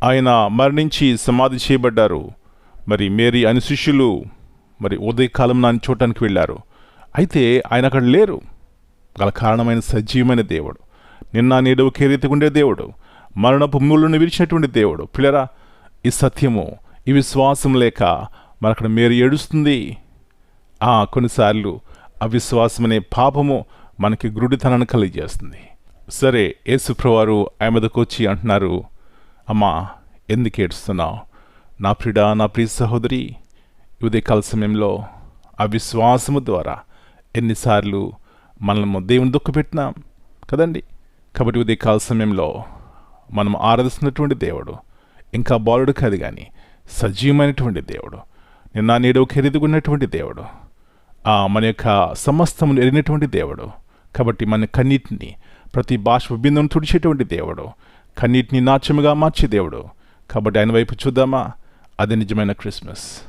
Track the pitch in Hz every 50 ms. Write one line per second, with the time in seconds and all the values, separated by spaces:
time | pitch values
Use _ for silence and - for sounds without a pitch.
0 | - 127 127 131 127 127 120 113 107 101 107 117 135 139 143 151 156 156 - -
1 | 151 131 120 107 - 139 120 123 131 131 127 120 - - 135 131 120 123 110 113
2 | 110 101 87 76 71 - - - _ _ _ _ _ _ - - - 101 107 101
3 | 104 98 101 110 117 120 117 123 113 107 117 123 - - 143 135 - 156 143 135
4 | 131 117 92 62 64 - - - - - - _ _ _ _ - 101 98 98 -
5 | 101 110 117 120 131 117 - - 127 123 123 127 123 120 117 113 - - 127 110
6 | 131 117 113 - 120 107 95 87 80 - - - - _ _ _ - _ _ -
7 | - - - - 185 - - 151 123 117 123 127 - - 117 123 131 135 131 135
8 | 123 123 127 190 214 190 170 - - - - - - _ _ _ _ _ _ _
9 | _ _ - - 98 101 - - 117 110 110 117 117 117 117 113 - - - 107
10 | 107 107 - 127 123 127 123 120 107 - 82 78 73 69 - - - - _ _
11 | - - - - - - - 113 120 127 131 131 131 131 131 127 135 135 - -
12 | 143 135 139 131 135 131 143 147 151 151 139 151 143 131 98 - - - - -
13 | - - - - - - - 95 107 123 135 139 147 143 139 139 135 147 156 156
14 | 156 160 160 156 165 170 - - 175 160 170 165 151 135 110 117 104 95 78 -
15 | 76 - - - 135 139 139 143 131 127 - - - - - _ - - - -
16 | - 123 - - 143 127 - - 143 127 117 101 85 - - - - - - -
17 | - 127 135 139 131 - - 135 135 135 139 - - 135 131 127 120 117 - -
18 | 101 87 85 65 - - - - - - - - 107 110 117 - 113 110 110 113
19 | 120 117 120 120 123 131 143 151 - - 151 156 151 147 139 123 - - 107 -
20 | - _ _ _ _ _ _ _ _ _ _ _ _ _ _ - - 123 120 110
21 | 104 - - 131 120 110 - - 110 104 107 110 101 98 85 - - - - -
22 | - - - - 113 113 113 120 - - 127 117 113 110 - - 117 113 113 107
23 | 95 - - 123 127 143 135 143 143 143 135 120 - - - - - - - -
24 | 95 107 110 - - 113 101 110 120 123 139 127 - 131 123 120 120 - - 117
25 | 101 92 90 - 78 - - - - - - - - - - - _ - - -
26 | - - - - 139 135 123 117 98 78 - - _ 101 123 131 - - 120 -
27 | - 127 113 110 110 107 107 104 101 - - - 110 113 113 113 107 113 - 123
28 | 117 - - - 117 98 98 - 113 110 101 101 98 90 85 90 - - - -
29 | - - - - - - - _ _ - 107 107 104 95 80 80 95 95 - -
30 | - - - - _ - 107 117 120 110 - - 98 85 - - - - 95 87
31 | 82 73 107 110 - - - - - _ _ _ _ - - - 101 98 104 -
32 | - 117 101 107 104 104 107 110 107 104 - 117 117 110 - - 123 107 117 117
33 | 113 117 131 127 127 127 123 - - _ _ _ _ _ _ _ - - - -
34 | - 113 107 113 - - 113 107 104 - - 107 107 104 107 107 104 101 95 98
35 | 107 - - - - - - - - _ - - 107 104 107 110 - - - 117
36 | 113 120 123 120 - - 143 143 123 117 98 85 76 76 67 - - - - -
37 | _ _ _ _ _ _ - 117 117 113 107 - - 120 107 101 101 101 98 98
38 | 101 - - - - _ _ _ _ _ _ - 104 101 104 104 101 101 98 95
39 | 92 98 123 123 127 131 123 147 - - 131 151 147 - - 156 139 131 - -
40 | - - - _ - - - _ - - 135 143 165 170 160 - - - - -
41 | - _ _ _ _ _ - - 123 113 107 120 113 107 110 - - 113 107 107
42 | - - 120 110 107 107 101 90 80 76 - - - - - - - - - -
43 | - - - - _ - 107 101 101 104 101 - - 113 117 117 127 127 - -
44 | 147 139 131 - 147 143 143 - - - - 65 - - - - - - - _
45 | _ _ _ - - - - 117 120 - 131 117 107 113 117 127 131 139 135 -
46 | 135 113 98 87 - - - - - - - - - - - _ - - - -
47 | 117 104 98 101 123 139 143 143 143 143 139 143 131 120 95 76 - - - -
48 | - - 95 95 - - _ - - _ _ _ - - - 110 107 113 117 120
49 | 123 123 127 131 131 - - 143 135 143 135 151 151 151 151 156 - 156 147 143
50 | 131 - - - - - - - 104 - - - - - - _ _ _ _ _
51 | _ _ - - - 110 107 101 98 98 101 107 110 113 110 - - 113 104 101
52 | 87 - - - - 143 143 160 170 - - - 165 147 139 131 123 131 135 151
53 | 147 156 151 151 147 131 107 90 80 71 - - - - - - - _ _ _
54 | _ _ - 127 123 117 110 - 117 104 110 110 110 104 - 131 127 135 139 131
55 | - - - - - - - - - - - - - - - 123 123 - 127 110
56 | 101 117 120 123 - - 123 113 120 143 147 147 151 143 - 165 151 - - 170
57 | - 165 151 135 117 - 85 85 82 82 82 - 69 - - - _ - _ _
58 | _ _ _ - - 117 123 127 123 - 135 127 123 131 135 135 - - 151 147
59 | 143 147 147 151 156 160 - - 147 131 107 101 90 78 - - - - - -
60 | _ _ _ _ - - - 117 104 107 98 107 104 110 113 117 117 110 110 -
61 | - 139 123 131 131 131 131 131 - - - - - - - _ - - - -
62 | 104 104 113 110 110 101 110 107 104 101 101 - - 104 - - - - - -
63 | - - - - -